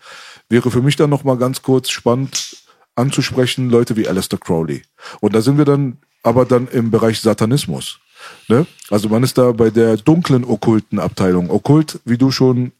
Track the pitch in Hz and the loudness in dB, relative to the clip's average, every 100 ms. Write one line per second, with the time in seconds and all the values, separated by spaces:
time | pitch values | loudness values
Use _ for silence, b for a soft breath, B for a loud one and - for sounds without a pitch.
0 | B B B B - 117 120 123 131 147 | B B B B -2 0 0 0 0 2
1 | 156 143 135 127 123 135 - 131 127 - | 0 0 0 -2 -2 -4 0 0 0 -4
2 | - 123 135 - - - b b b - | -2 -2 -2 -8 -10 -14 b b b -4
3 | 120 - 135 - 123 - 127 120 117 110 | -2 -2 -2 -2 -2 -2 0 2 2 -2
4 | 104 92 - 98 - 85 82 67 - B | -2 -2 -4 -6 -4 -4 -4 -6 -12 B
5 | B B 104 107 110 143 143 143 139 120 | B B -2 0 2 2 2 2 -2 -8
6 | _ _ - 117 120 127 127 131 117 110 | _ _ 0 2 2 2 0 -2 0 0
7 | 113 107 113 - 110 139 - 69 - - | 0 0 0 0 0 -2 -2 -8 -10 -16
8 | _ B B B - 113 170 _ - 104 | _ B B B 0 0 0 _ -6 -4
9 | 104 110 127 - 123 113 113 110 113 110 | 0 0 0 2 2 2 2 2 2 2
10 | 107 165 170 131 120 110 - 110 - 104 | 2 2 2 0 0 -2 0 0 0 -4
11 | 90 - 95 90 87 92 - 147 156 - | -4 -2 0 0 0 -2 2 2 2 -6
12 | - 117 135 127 131 123 123 | -6 0 0 2 0 0 -4